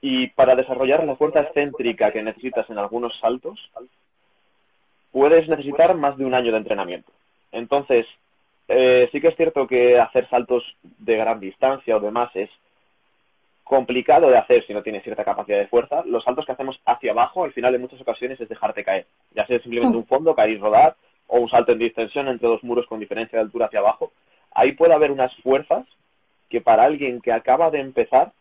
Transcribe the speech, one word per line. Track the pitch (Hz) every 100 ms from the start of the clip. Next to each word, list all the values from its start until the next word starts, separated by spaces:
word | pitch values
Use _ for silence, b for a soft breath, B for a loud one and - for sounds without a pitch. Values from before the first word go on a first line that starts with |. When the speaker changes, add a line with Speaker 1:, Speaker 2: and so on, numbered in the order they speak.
Speaker 1:
Y | 139 131 127
para | - 127
desarrollar | 127 131 123 131 151
la | 156 131
fuerza | 151 156
excéntrica | 147 - 143 123 120 107 104
que | 113
necesitas | 107 107 127 117 110
en | 107
algunos | 101 117 120 -
saltos, | 113 127 - 214 - 113 127 _ _ _ _ _ _ _ _ _ _ _ _
puedes | 131 143 165 160
necesitar | 151 139 143 170
más | 175 143 131
de |
un | 135
año | 127 120
de | 110
entrenamiento. | 104 101 90 90 _ _ _ _ _
Entonces, | 107 117 143 139 123 110 _ _ _ _ _ _
eh, | 127 127 127 123
sí | 147
que | 160
es | 160
cierto | 165 156 127
que | 127 123 123
hacer | 113 127 123
saltos | 123 120 123 - - - _
de | 110 113
gran | 110 113
distancia | 98 - 135 135 - 110
o |
demás | 104 117 120
es | 95 104 _ _ _ _ _ _ _ _ _ _ _
complicado | - 135 123 127 - 151 160
de | 123
hacer | - 123 -
si |
no | 104
tienes | 101 104
cierta | - 107
capacidad | 104 101 104 101
de | 101
fuerza. | 120 - 143 -
Los | 113
saltos | - 127
que | 117
hacemos | 127 135 131
hacia | - - 120
abajo, | 110 120 -
al | 160
final, | - 120
en | 127
muchas | 127 127
ocasiones | 127 113 123 135
es | 117
dejarte | 113 107 107
caer. | 101 95 - _ _
Ya | - 101
sea | 120
simplemente | 120 120 123 117
Speaker 2:
Mm. |
Speaker 1:
un | 113
fondo, | 135 160
caer | 147 110
y | 107
rodar, | 104 110 - - _ _ _
o | 123
un | 120
salto | 120 117
en | 113
distensión | 113 - 110 143 139
entre | 120 117
dos | 113
muros | 120 120 120
con | 113
diferencia | 104 107 113 113
de |
altura | 107 120 110
hacia | 110
abajo. | 101 - 160 _ _ _ _
Ahí | - -
puede | - 165
haber | 156 151
unas | 139 127 -
fuerzas | 131 135 - 185 262 _ _ _ _ _ _
que | 120
para | 113 110
alguien | 127 151 139 123
que | 117
acaba | 113 - 135 165
de | 151
empezar | 135 127 113 131 175 _